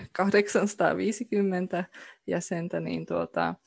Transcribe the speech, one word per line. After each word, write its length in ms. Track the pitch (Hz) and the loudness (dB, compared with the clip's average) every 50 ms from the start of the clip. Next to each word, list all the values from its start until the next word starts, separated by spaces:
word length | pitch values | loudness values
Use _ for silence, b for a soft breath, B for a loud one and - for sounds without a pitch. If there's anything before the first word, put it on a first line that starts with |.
| - - _ - 185 196 196 208 208 202 - - 185 208 - - | -2 -8 _ 0 0 4 4 4 4 4 2 2 2 0 0 2
kahdeksansataaviisikymmentä 1040 | 180 160 165 170 185 202 226 - 240 - - 202 202 196 185 180 185 185 - 175 185 - B B B B B B _ - | 2 2 4 2 0 0 0 -2 -4 -2 0 0 2 2 0 0 -2 -2 -2 -4 -4 -6 B B B B B B _ -2
jäsentä, 520 | - 170 175 - 185 170 165 175 - 165 | -2 -2 -2 -2 -4 -4 -4 -4 -4 -4
niin, 260 | 165 165 - - 165 | -4 -2 -4 -4 -4
tuota, 500 | - 165 - - - - 170 170 165 170 - B | -2 -2 -2 -2 -2 0 0 0 0 -2 -4 B